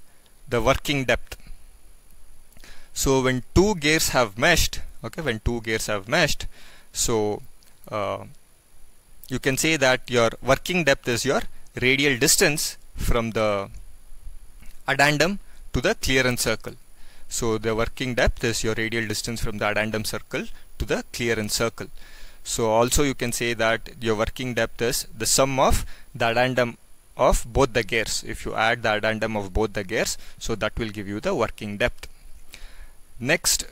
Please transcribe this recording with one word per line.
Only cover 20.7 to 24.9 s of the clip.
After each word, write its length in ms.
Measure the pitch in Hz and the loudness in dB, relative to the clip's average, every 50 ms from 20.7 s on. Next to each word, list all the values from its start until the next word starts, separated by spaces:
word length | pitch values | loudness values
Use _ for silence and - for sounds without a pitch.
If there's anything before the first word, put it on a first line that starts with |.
| - - | -8 -6
to 60 | - - 156 | -2 -2 -2
the 100 | 240 - - - | -2 -4 -6 -6
clearance 420 | - 120 117 113 107 107 104 - - 120 | -2 0 0 0 0 0 -2 0 0 0
circle. 260 | 113 - - 104 - - - - - - - - - - - - | -2 -2 -6 -10 -10 -10 -12 -12 -12 -12 -12 -12 -12 -12 -12 -8
So 260 | - - - 117 110 | -6 -2 0 2 4
also 320 | 107 113 120 127 - - 147 | 6 4 4 4 4 4 2
you 120 | 139 127 - 127 | 2 0 -2 -2
can 80 | 120 | -2
say 220 | - - 123 120 117 | -2 -2 -2 -2 0
that 360 | 107 113 113 113 110 - - - - | 2 2 2 2 0 -2 -8 -10 -4
your 140 | 117 113 110 | 0 0 2
working 400 | 104 113 - - - 127 127 117 | 2 2 0 -2 -4 -4 -2 0
depth 260 | 117 113 - - - | 0 0 -2 -2 -2
is 260 | 120 120 | -2 0